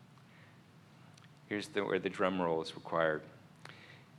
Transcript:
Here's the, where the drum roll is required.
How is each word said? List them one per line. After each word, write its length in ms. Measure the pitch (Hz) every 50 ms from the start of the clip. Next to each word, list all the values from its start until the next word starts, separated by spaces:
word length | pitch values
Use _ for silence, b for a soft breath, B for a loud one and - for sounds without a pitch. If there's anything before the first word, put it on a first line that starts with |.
| - - - - b b b b b b b b b b - - - - - - - - - - - - - - - -
Here's 220 | 104 104 95 -
the, 160 | - 101 101
where 140 | 101 98 92
the 100 | 95 95
drum 320 | 90 - 98 92 92 92
roll 200 | 87 85 82 80
is 140 | 80 - -
required. 460 | 78 - - 85 82 82 80 78 76 - - - - - - - b b b b b b b b b b b b